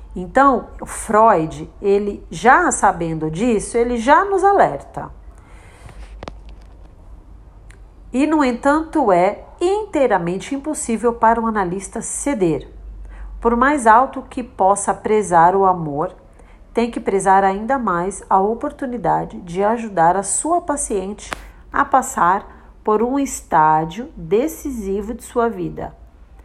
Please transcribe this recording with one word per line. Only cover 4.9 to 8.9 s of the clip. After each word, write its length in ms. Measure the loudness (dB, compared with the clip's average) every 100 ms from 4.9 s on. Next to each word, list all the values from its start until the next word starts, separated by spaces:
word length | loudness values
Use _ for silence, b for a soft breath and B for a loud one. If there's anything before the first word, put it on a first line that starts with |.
| -14 -14 -16 -20 B B B B B B B B B -16 -18 -20 -20 -20 -20 -20 -20 -20 -20 -20 -20 -20 -20 -20 -20 -20 -20 -8
E, 140 | -2 0
no 160 | 2
entanto, 720 | 0 0 2 0 0